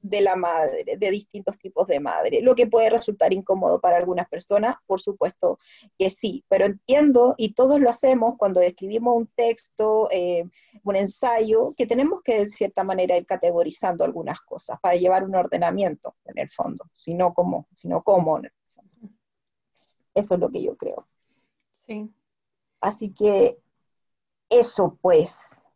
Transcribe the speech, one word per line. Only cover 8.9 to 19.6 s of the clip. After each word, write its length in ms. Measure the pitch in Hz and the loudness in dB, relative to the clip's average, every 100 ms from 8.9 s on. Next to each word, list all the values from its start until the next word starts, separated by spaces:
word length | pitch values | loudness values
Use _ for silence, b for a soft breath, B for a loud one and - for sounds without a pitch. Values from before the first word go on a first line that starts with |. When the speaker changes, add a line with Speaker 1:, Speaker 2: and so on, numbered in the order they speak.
| 214 240 | -4 0
Speaker 1:
un 120 | 240 226 | 0 -2
texto, 840 | - 233 226 - _ 214 220 214 | -2 -2 -2 -8 _ 0 2 2
eh, 340 | 190 175 175 175 b b 214 | 0 -2 -2 -6 b b -12
un 120 | 202 196 | -4 -2
ensayo, 800 | 196 - 262 233 220 220 - - | -2 -2 -2 0 2 2 0 -2
que 100 | 226 | -2
tenemos 360 | 240 285 370 | 0 0 -2
que 220 | - 226 | -2 0
de 60 | 208 | 0
cierta 320 | - 196 - | -2 -4 -2
manera 320 | 196 190 185 180 | -4 -2 0 0
ir 80 | 180 | 0
categorizando 760 | 185 175 170 170 - 190 170 | -2 0 0 -2 -2 -4 -2
algunas 380 | 170 170 - 165 | -2 -4 -8 -10
cosas 400 | _ - - - | _ -16 -12 -6
para 160 | 185 175 | 0 2
llevar 260 | 180 185 | 2 2
un 120 | 190 | 0
ordenamiento, 840 | 190 180 180 170 185 190 151 - - | -2 -2 0 -2 0 -2 -4 -14 -18
en 140 | - - | -18 -10
el 100 | - | -10
fondo, 360 | - - - - | -6 -8 -8 -16
si 180 | _ - | _ -10
no, 220 | 170 180 | -2 -2
¿cómo? 340 | 175 180 180 - | 0 -2 -2 -10
Si 120 | _ 170 | _ -6
no, 160 | 170 | -4
¿cómo? 360 | - 190 160 156 | 2 2 2 -4
En 80 | - | -6
el 60 | |
fondo. 640 | _ _ _ _ _ 220 _ _ _ _ _ | _ _ _ _ _ -20 _ _ _ _ _